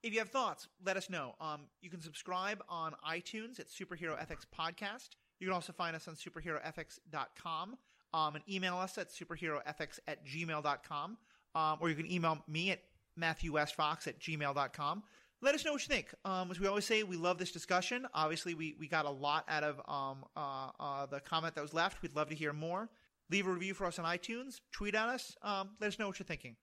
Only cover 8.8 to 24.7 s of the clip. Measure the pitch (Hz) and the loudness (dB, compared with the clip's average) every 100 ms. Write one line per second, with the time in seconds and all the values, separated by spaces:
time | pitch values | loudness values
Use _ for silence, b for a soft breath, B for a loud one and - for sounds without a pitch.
8.8 | 185 - 170 - 170 170 165 147 151 151 | -2 -2 -6 -8 -8 -4 0 0 -2 -4
9.8 | 151 - - 143 143 151 170 151 147 139 | -6 -4 -6 -6 -6 -4 -2 2 2 0
10.8 | - 147 165 233 b b b 160 156 151 | -2 -4 -4 -8 b b b 2 4 4
11.8 | 165 151 165 180 165 156 - 156 185 175 | 2 2 2 4 4 2 0 0 2 0
12.8 | - _ _ - 165 156 170 151 147 - | -4 _ _ 0 0 2 2 4 2 2
13.8 | 151 160 156 - - 156 143 139 135 - | 2 2 -4 -4 -4 0 2 2 0 0
14.8 | 143 185 B B B B 262 294 330 277 | 0 0 B B B B 4 4 2 0
15.8 | - 254 - - 202 185 180 180 196 202 | 2 0 0 -8 -2 0 0 2 4 4
16.8 | 202 220 208 175 175 180 180 160 - 185 | 6 4 4 2 2 2 0 -4 2 4
17.8 | 180 247 262 151 156 160 180 165 160 - | 4 -2 -2 2 2 2 -2 -2 -2 -4
18.8 | 151 160 147 135 143 151 - 156 151 147 | 0 2 2 2 2 2 2 2 2 0
19.8 | - 143 135 135 - - 143 135 135 - | -4 -2 -2 -6 -8 -6 -4 -4 -8 -6
20.8 | 143 139 139 139 - 165 160 160 147 160 | -4 -2 -2 -4 0 0 0 -2 0 4
21.8 | 180 - 165 147 151 156 156 147 165 180 | 4 2 -2 0 0 2 0 0 -2 -2
22.8 | 226 b b _ _ 196 185 180 190 185 | -4 b b _ _ 4 4 2 0 0
23.8 | 185 170 165 175 175 233 262 - _ | -2 0 0 0 -2 -6 -6 -12 _